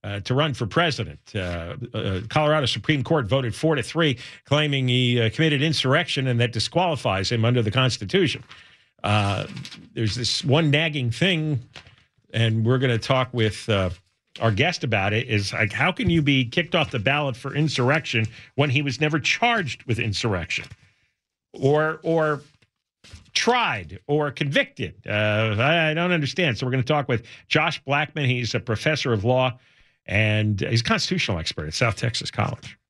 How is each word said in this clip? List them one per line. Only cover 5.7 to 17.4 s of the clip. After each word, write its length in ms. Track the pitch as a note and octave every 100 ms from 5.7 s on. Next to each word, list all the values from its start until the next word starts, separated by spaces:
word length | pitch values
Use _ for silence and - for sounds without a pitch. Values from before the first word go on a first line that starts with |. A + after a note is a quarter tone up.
| C3+ C3 D3 - - C3
and 100 | A#2
that 100 | A#2+
disqualifies 800 | A2 - E3 F3+ D3 A2+ F#2+ F#2+
him 140 | A#2+ A2+
under 160 | B2
the 100 | G#2+
Constitution. 720 | C3 B2+ - G2+ F#3+ D#3+ - - - - _ _ _ F2+
Uh, 420 | G#2+ G2+ G2 - - - - -
there's 220 | - G#2+ A#2+
this 280 | A#2 -
one 260 | D3 D3 D#3+
nagging 420 | C#3+ D#3+ D3 A#2+
thing, 500 | - F#3 E3+ D#3 C3+ - - - _ _ _ _
and 320 | A2+ A2+ A2 A2+
we're 120 | B2+
gonna 200 | C3 A#2
talk 360 | - C3 B2+
with, 360 | A#2+ G#2+ - -
uh, 200 | G2+ F#2 F2+ _ _ _ -
our 120 | A2+
guest 340 | G2+ D#3+ E3+ B2+
about 260 | G#2+ G2
it, 160 | G#2+ B2+
is, 240 | G#2+ G2
like, 220 | - G#2+
how 180 | - D#3+
can 180 | F3+ G3
you 120 | E3
be 240 | C#3+ C3+ A#2+
kicked 300 | - E3 F3
off 160 | C#3
the 80 | B2+
ballot 360 | G2 C#3+ C#3+
for 180 | A2+